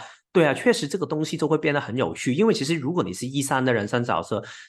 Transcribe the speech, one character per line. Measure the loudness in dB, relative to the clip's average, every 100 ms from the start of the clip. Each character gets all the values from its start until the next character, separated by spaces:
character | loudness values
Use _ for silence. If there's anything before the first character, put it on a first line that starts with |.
| -4 -20 _
对 | 4
啊， | 4
确 | 4 2
实 | 2 0
这 | -4
个 | -4
东 | -4
西 | -4 -2
就 | 0
会 | 2
变 | 2
得 | 0
很 | -2 -2
有 | -2
趣。 | -2 -2
因 | 2 4
为 |
其 | 2
实 | 0
如 | -2 -2
果 | -2
你 | -2
是 | -4 -6
一 | -4
三 | 0 0
的 | 2
人 | 2 2
生 | 0
角 | 0 -2
色， | -2 -4 -6 -14